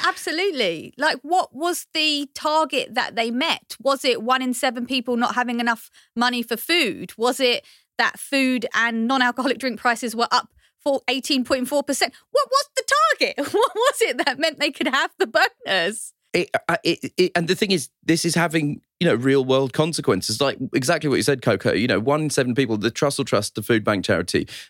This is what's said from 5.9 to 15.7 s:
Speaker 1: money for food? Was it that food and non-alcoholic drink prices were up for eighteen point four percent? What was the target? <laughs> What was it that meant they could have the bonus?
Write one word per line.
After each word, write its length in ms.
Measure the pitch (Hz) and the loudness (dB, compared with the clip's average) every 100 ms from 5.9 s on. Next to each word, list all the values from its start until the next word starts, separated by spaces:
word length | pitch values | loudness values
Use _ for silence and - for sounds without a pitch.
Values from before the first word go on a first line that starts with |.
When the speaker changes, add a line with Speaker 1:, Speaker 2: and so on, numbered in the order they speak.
| _ _ 233 | _ _ -2
Speaker 1:
money 260 | 247 247 | 0 0
for 160 | 233 220 | -4 -6
food? 560 | - 339 233 90 185 - | 0 2 2 -2 -10 -2
Was 220 | 240 277 | -2 2
it 240 | 254 - - _ _ - | 2 0 -6 _ _ -2
that 220 | 233 - | -2 -2
food 460 | - 277 262 247 - | -2 0 2 0 -2
and 340 | 214 233 226 226 | -2 0 0 0
non-alcoholic 500 | 269 247 240 262 233 | 2 2 0 -2 -2
drink 220 | 262 208 | -4 -2
prices 340 | 247 226 233 | 0 0 -4
were 140 | 226 240 | -2 0
up 200 | 240 - _ _ _ | 0 0 _ _ _
for 160 | 294 277 - | -2 0 0
eighteen 380 | 262 - 269 233 | -4 0 -2 0
point 200 | 269 247 | -2 0
four 120 | 294 | -2
percent? 320 | 277 262 302 - _ | 0 -2 -2 -6 _
What 180 | 554 554 | 0 2
was 140 | 539 587 - | 0 0 -4
the 80 | - 571 640 - | 0 2 2 2
target? 200 | 220 - | -2 -2
<laughs> 160 | 285 | -2
What 200 | 392 480 | 2 2
was 240 | 415 508 - | 2 0 2
it 160 | 392 247 285 | 0 0 -2
that 120 | 247 | -2
meant 220 | 320 294 | -2 -2
they 100 | 294 | -4
could 200 | - 294 | -2 -2
have 220 | 269 359 - | 0 -2 -2
the 100 | 233 | 0
bonus? 840 | 311 415 - - | 2 0 -2 -4